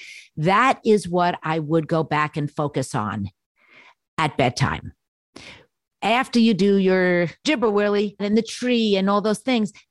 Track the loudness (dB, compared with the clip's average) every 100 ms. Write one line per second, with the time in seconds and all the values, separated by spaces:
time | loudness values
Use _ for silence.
0 | -20 -20 -16 -4 0 2 2 2 2 2
1 | 2 -2 0 -2 -4 -4 0 -2 0 -2
2 | -2 -2 -2 -4 -6 -4 -4 -4 -4 -4
3 | -4 -6 -8 -12 _ _ _ -20 -20 _
4 | _ -4 -4 0 -2 0 -2 -4 -10 -20
5 | _ _ _ -20 -20 -20 _ _ _ _
6 | -2 0 0 2 4 4 2 4 4 2
7 | 2 2 0 -4 -4 0 0 0 0 0
8 | -2 -4 0 0 0 -4 -2 0 2 0
9 | 2 0 0 -2 -2 -2 -2 -6 _